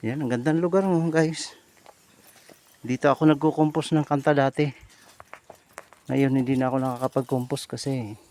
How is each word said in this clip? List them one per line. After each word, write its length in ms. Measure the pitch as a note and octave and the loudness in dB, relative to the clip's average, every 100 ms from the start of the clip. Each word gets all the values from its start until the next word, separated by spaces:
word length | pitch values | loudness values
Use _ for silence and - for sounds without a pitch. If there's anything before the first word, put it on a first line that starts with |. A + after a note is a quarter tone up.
Yan, 240 | A2+ C3+ C3+ | -4 -4 -2
ang 20 | |
gandang 300 | A#2+ C3 D#3+ | -2 0 0
lugar 240 | F3 F#3 | 2 0
mo, 160 | F#3+ E3+ E3 | 2 0 0
guys. 480 | D#3+ D#3+ D#3+ - - _ _ - _ _ _ - - - - _ _ | 0 0 -2 -12 -16 _ _ -20 _ _ _ -20 -20 -20 -20 _ _
Dito 240 | A#2 B2+ D3 | -6 0 2
ako 220 | C3 D#3 | 4 4
nagkukompos 640 | D3 D#3 D3+ D#3 D3+ D3+ | 4 2 2 0 0 -2
ng 80 | D#3 | -2
kanta 320 | D3 D3 C#3 | 0 0 2
dati. 320 | D3 C3+ - D3 - - _ - - - - _ - _ - - - - | 2 2 0 -4 -4 -20 _ -20 -20 -20 -20 _ -20 _ -20 -20 -20 -4
Ngayon, 240 | C3 C#3 | 2 2
hindi 240 | C3 B2+ C3 | 2 0 0
na 80 | C3 | 0
ako 100 | C3 | 0
nakakapag-compose 840 | C3 A#2+ C3 - B2+ C3 B2 C#3+ - | -2 -4 -2 -2 -2 -2 -2 -6 -8
kasi 480 | B2 - C3+ A2 G#2+ _ | -8 -6 -6 -6 -12 _